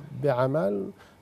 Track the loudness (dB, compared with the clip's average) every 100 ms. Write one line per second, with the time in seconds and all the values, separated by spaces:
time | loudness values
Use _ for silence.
0 | -12 -4 0 4 2 2 0 -2 -6 -10
1 | -20 -20